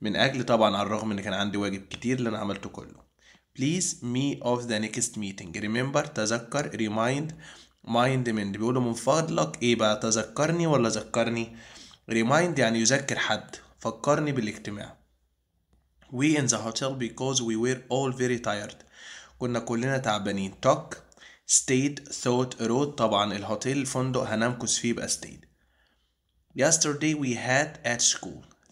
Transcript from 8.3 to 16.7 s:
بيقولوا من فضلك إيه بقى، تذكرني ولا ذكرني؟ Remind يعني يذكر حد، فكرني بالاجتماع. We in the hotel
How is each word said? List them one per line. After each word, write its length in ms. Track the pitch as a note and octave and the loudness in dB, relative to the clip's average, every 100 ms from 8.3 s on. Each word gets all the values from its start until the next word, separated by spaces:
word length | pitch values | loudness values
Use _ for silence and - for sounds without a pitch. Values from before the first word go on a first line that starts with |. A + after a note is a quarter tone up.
| G#2+ G2+ | 0 -2
بيقولوا 300 | G2+ A2 B2+ | -2 0 2
من 120 | B2 | 0
فضلك 720 | A#2 - D#3 D#3+ E3 D#3 - | 0 2 2 2 0 -2 0
إيه 120 | A#2+ A2+ | 2 4
بقى، 240 | A2 G#2+ | 4 2
تذكرني 680 | A2+ A2 G#2+ - D3+ E3+ E3 | 2 0 0 0 0 2 4
ولا 220 | C#3+ A#2 | 4 4
ذكرني؟ 680 | G#2+ - A#2+ A2+ A#2 A2+ - - - - - - | 0 -2 0 2 0 -4 -8 -20 -20 -20 -20 -2
Remind 480 | A2+ A2+ D3+ F3 C#3 | 2 4 4 4 4
يعني 200 | A2+ A2+ | 4 4
يذكر 400 | A2+ C#3 C#3+ - | 4 2 0 -2
حد، 360 | - G#2+ - - - _ | 0 -2 -4 -18 -20 _
فكرني 520 | A#2 A2+ - D3 D3+ | -8 -2 2 2 2
بالاجتماع. 680 | C3 G#2+ G#2 - G2+ G#2 - _ _ _ _ _ _ _ _ _ _ - B2 | 0 -2 -6 -10 -12 -12 -18 _ _ _ _ _ _ _ _ _ _ -10 0
We 220 | D3 D3+ | 4 4
in 100 | B2+ | 4
the 100 | A2+ | 0
hotel 360 | A2 | -2